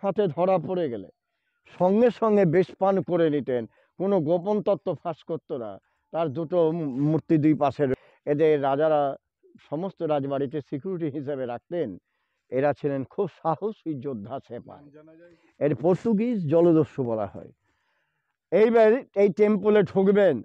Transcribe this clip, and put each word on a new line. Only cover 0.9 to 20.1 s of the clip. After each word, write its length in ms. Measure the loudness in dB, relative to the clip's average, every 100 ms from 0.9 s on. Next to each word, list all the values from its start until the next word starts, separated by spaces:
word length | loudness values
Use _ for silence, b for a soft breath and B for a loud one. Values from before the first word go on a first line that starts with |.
গেলে 180 | -6 -12 _ _ _ _ _ _ -2
সঙ্গে 320 | 0 4 2
সঙ্গে 340 | 2 2 4
বিষপান 580 | 4 2 0 0 0 0
করে 280 | 0 0 2
নিতেন, 360 | 0 -2 -4 -4 _ _ -6
কোনো 220 | -2 0
গোপন 420 | 0 0 0 -2
তত্ত্ব 320 | 0 -2 -4
ফাঁস 280 | -8 -8 -10
করতো 360 | -10 -10 -8 -10
না। 200 | -10 -14 _ _ _
তার 180 | -6 -4
দুটো 440 | -4 -2 0 2
মূ-, 120 | 0
মূর্তি 540 | -4 -2 0 0 2 2
দুই 160 | 2
পাশে 320 | 2 0 0 -2
রয়ে-, 440 | -2 _ _ -4
এদের 320 | 0 2 2
রাজারা 540 | 0 0 2 2 0 -4 _ _ _ -20 _
সমস্ত 320 | -8 -8 -6
রাজবাড়িতে 580 | -4 -2 -2 -4 -4 -6
security 580 | -8 -10 -8 -6 -6 -8
হিসেবে 280 | -8 -8 -8
রাখতেন। 520 | -10 -8 -6 -6 -8 _ _ _ _ _
এরা 240 | -2 0
ছিলেন 320 | -2 -4 -4
খুব 240 | -6 -6 -6
সাহসী 680 | -4 -4 -4 -6 -8 -10
যোদ্ধা 460 | -8 -8 -10 -10 -12 -12
সেপাই। 360 | -16 -16 -20 -20 -20 -20 -20 -20 b b -4
এর 160 | -2
পর্তুগিজ 760 | 0 0 0 0 0 0 -2 0
জলদস্যু 540 | 4 4 4 2 -4
বলা 220 | -4 -4 -6
হয়। 260 | -10 -20 _ _ _ _ _ _ _ _ _ _
এইবার 420 | 2 4 6 6 4 0
এই 140 | 2 2
টেম্পলে 540 | 4 2 2 2 2
ঢুকবেন, 600 | 2 2 2